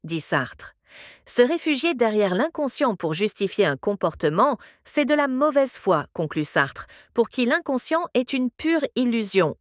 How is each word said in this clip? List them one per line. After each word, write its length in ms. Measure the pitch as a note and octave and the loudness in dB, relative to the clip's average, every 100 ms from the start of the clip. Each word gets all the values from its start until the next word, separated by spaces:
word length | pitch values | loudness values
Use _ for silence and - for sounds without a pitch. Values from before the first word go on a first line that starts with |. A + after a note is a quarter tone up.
dit 160 | D#3 D#3+ | -4 -4
Sartre. 560 | - D3+ B2+ - - _ _ - - - - | 0 -2 -2 -10 -20 _ _ -20 -20 -18 -4
Se 160 | - | 2
réfugier 520 | B3 E4+ D#4 C4+ E4+ | 4 2 0 0 0
derrière 400 | B3+ A3+ G#3+ G3 | 2 2 2 2
l'inconscient 600 | F3+ D#4 D#4+ C#4 - C#4 | 2 -2 -2 -4 0 0
pour 180 | F#3+ E3 | 0 -4
justifier 540 | D#3+ G#3 - G3 - F3+ | 0 -2 0 -4 2 2
un 100 | C#3 | 2
comportement, 800 | - G3+ F3 - D3+ E3 C4+ B3 - _ | -4 0 -2 0 0 4 2 0 -10 _
c'est 200 | - - | -4 -2
de 100 | C4+ | 2
la 140 | D4+ C#4+ | 2 0
mauvaise 500 | B3+ D4+ C#4 C4+ - | 0 2 2 0 -2
foi, 280 | - D#3+ - | 0 0 -2
conclut 320 | - D#3 D#3+ | -6 -4 -4
Sartre, 420 | D3+ D#3+ C3+ - - - _ | 0 0 0 -4 -18 -20 _
pour 140 | - A3+ | -2 -2
qui 160 | - | 0
l'inconscient 600 | A#3+ E4 E4 C4 - D#4+ D#4 | 0 0 -2 -4 -2 -2 0
est 180 | - B3+ | -4 -2
une 180 | C4+ B3+ | -2 -4
pure 320 | - D#4 E4 C#4 | -2 0 0 0
illusion 640 | - B3 A#3 G#3 F#3+ D#3+ - | 0 0 0 0 0 0 -2